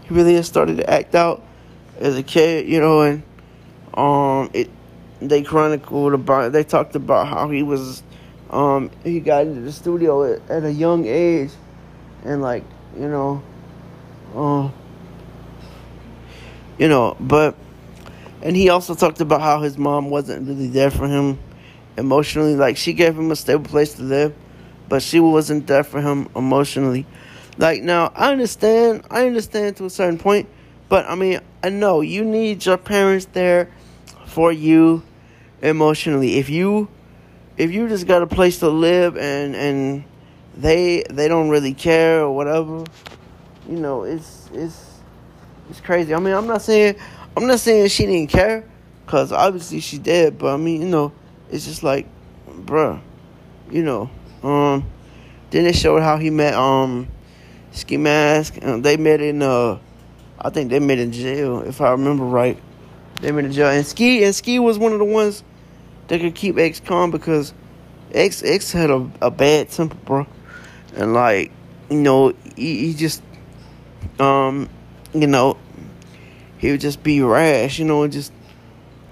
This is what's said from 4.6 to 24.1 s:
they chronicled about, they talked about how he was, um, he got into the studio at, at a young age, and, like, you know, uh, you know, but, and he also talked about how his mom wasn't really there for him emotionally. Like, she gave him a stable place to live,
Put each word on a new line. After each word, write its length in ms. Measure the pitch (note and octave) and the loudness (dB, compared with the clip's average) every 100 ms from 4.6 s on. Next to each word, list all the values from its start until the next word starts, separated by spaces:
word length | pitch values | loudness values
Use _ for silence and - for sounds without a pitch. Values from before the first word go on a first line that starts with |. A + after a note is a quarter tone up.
| - - - - - - | -6 -8 -20 -20 -20 -10
they 200 | C#3 D3 | 0 0
chronicled 720 | C#3+ D#3 D#3 D3 - C#3+ C#3+ | 2 0 0 -2 -6 -2 0
about, 400 | C#3 B2 C3+ B2 | 0 0 0 2
they 100 | D3+ | 0
talked 320 | D3+ D#3 - D3 | 0 0 -2 -6
about 320 | C3+ A#2 - | 0 0 0
how 220 | - D3 | -4 -4
he 120 | C#3+ | -4
was, 400 | C#3+ C3+ C3 B2+ - - - - - | -4 -4 -6 -14 -20 -20 -20 -20 -8
um, 380 | - C#3+ C#3 C3+ - | -2 0 0 -4 -10
he 160 | E3+ E3+ | -6 -4
got 260 | D3+ C#3+ D#3 | 0 0 0
into 140 | C3 | -4
the 120 | B2 | -12
studio 600 | D3 F3 F3 E3 C#3 C3+ G#2+ | -10 -4 -2 2 2 0 -2
at, 140 | - | -4
at 140 | D#3+ | -6
a 80 | D#3 | -4
young 340 | D3 E3 E3+ A2+ | -2 0 0 0
age, 460 | D3 F3 E3 C#3 - - - - - - - | 0 0 0 -4 -12 -20 -20 -20 -20 -20 -14
and, 180 | B2+ C#3+ | -8 -6
like, 220 | C3 A2+ - - - - | -4 -6 -8 -20 -20 -12
you 120 | C#3+ | -6
know, 340 | D3 C#3 C#3+ - - - - - - - - - | -4 -4 -6 -10 -20 -20 -20 -20 -20 -20 -20 -14
uh, 360 | A#2 D3 C#3+ C#3 - - - - - - - - - - - - - - - - - - - - - | -6 -2 -2 -4 -8 -20 -20 -20 -20 -20 -20 -20 -20 -20 -20 -20 -20 -20 -20 -20 -20 -20 -20 -12 0
you 100 | D#3 | 4
know, 300 | C#3 A2 - | 4 2 -2
but, 340 | B2+ D3 D3 - - - - - - - - - | 2 4 4 0 -16 -20 -20 -20 -20 -20 -20 -12
and 140 | D#3+ F#3 | -4 2
he 140 | F#3 | 4
also 260 | F3 F3+ E3 | 4 0 0
talked 240 | E3+ D#3 | 0 0
about 220 | D#3 D3 | 0 0
how 200 | D3+ D3 | 2 0
his 160 | D3+ C3+ | 0 -2
mom 320 | C#3+ D3 C#3+ | -2 -2 -2
wasn't 380 | C#3+ C#3+ D2 C3 | -4 -4 -8 -8
really 200 | C#3 B2+ | -8 -4
there 220 | C3+ C#3 | 0 0
for 160 | C#3 C#3 | 0 -2
him 320 | C#3+ C#3 C3+ - - - - - - | 0 0 -2 -10 -20 -20 -20 -16 -6
emotionally. 580 | C3 C#3 D3 D3+ D3+ C#3 | 0 0 0 0 0 2
Like, 220 | C3 - | 0 0
she 160 | E3+ | -4
gave 260 | D#3+ E3 D#3+ | 2 0 2
him 100 | D#3+ | -4
a 60 | D#3 | -4
stable 300 | - D3 D3 | -2 -2 0
place 300 | D3 D3+ - | 0 0 -4
to 80 | |
live, 300 | C3 | -4